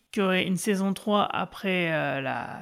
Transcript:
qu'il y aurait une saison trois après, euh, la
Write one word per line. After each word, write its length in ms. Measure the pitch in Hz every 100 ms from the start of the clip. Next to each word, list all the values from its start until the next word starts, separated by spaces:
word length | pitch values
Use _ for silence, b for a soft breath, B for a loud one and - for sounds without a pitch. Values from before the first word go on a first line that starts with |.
| _
qu'il 100 | -
y 40 | 208
aurait 200 | 180 -
une 120 | 180
saison 340 | - 190 196
trois 300 | 185 - 208
après, 720 | - - 180 - 196 180 170
euh, 260 | 156 143 139
la 420 | 131 120 - -